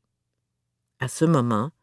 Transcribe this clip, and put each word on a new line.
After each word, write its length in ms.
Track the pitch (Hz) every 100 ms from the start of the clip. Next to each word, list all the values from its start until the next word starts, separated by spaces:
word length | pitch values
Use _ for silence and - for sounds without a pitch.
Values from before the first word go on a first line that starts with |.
| _ _ _ _ _ _ _ _ _ -
À 80 | 131
ce 180 | - 165
moment, 460 | 156 120 107 135 _